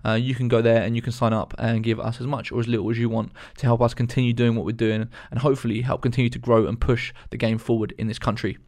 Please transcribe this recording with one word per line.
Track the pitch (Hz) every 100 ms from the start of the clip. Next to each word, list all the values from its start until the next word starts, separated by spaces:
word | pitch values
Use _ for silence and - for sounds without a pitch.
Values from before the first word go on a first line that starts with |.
uh, | 113 113
you | 127 127
can | 123
go | 113
there | 117 117
and | 101 117
you |
can | 117
sign | 117 117
up | 110 - -
and | 113 113
give | 113 113
us | 113 117
as | 127
much | 135 113
or | 120
as | 117
little | 113 104
as | 113
you | 117
want | 113 113 - - -
to | 123
help | 117
us | 120
continue | - 120 - 123
doing | 117 120 113
what | 98
we're |
doing | 113 113 110 110 - -
and | 123
hopefully | 147 139 120 110
help | 127 -
continue | 131 120 120
to | 123
grow | 120 113 95
and | 120
push | - 120 - - -
the | 117
game | 113 110
forward | - 113 104 -
in | 110
this | 101
country. | - 104 98 -